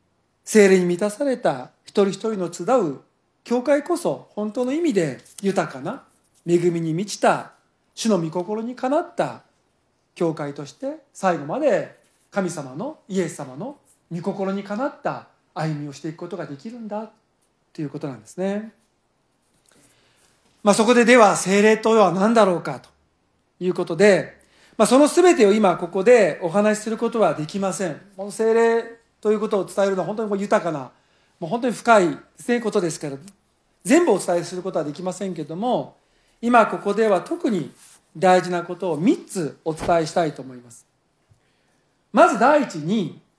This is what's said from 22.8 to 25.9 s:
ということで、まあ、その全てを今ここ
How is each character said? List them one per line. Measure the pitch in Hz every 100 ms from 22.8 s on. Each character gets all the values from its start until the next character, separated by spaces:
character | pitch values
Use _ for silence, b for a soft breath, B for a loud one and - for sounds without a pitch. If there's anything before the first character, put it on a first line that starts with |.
と | - _ _ _ _ _ _ _
い | 180
う |
こ | 180 170
と | 160
で、 | 208 180 127 - b b b -
ま |
あ、 | 208
そ | 254
の | 285
全 | 349 349
て | 339 202
を |
今 | 214 196 160
こ |
こ | 175